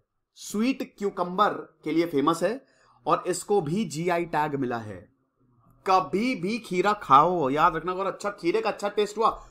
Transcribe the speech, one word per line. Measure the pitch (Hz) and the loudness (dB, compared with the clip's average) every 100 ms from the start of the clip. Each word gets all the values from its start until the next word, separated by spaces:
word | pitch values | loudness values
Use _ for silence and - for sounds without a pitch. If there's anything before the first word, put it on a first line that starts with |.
| _ _ _ _ | _ _ _ _
स्वीट | - 208 240 269 254 - | -8 -2 -2 -2 -8 -6
क्यूकम्बर | 202 190 180 185 202 143 - _ | -6 -4 -4 0 0 0 -10 _
के | 156 | -2
लिए | 160 165 | 0 2
फेमस | 147 147 165 | 2 2 2
है | 180 262 - _ _ _ - | 0 -2 -10 _ _ _ -2
और | 175 175 | -2 -2
इसको | 170 - 202 | -6 0 0
भी | 147 190 185 | 0 -2 -4
जीआई | 143 175 175 170 | -4 -2 -2 0
टैग | 156 151 139 | -2 -2 -2
मिला | 123 120 | -4 -6
है। | 107 92 - _ _ _ _ _ _ _ - | -8 -14 -18 _ _ _ _ _ _ _ 2
कभी | 185 - 190 247 214 | 2 2 -2 -2 -2
भी | 180 233 | -4 -4
खीरा | - 180 190 | -2 0 0
खाओ, | 208 - 135 170 180 131 | 0 6 6 6 2 0
याद | 143 175 160 | 4 2 2
रखना, | 170 | -4
अगर | 180 190 | -4 -4
अच्छा | - 202 | -4 -8
खीरे | - 170 208 | -4 -2 0
का | 220 | -2
अच्छा | - 202 | -4 -4
टेस्ट | - 202 208 | -2 -2 2
हुआ | 214 - - | 0 0 -10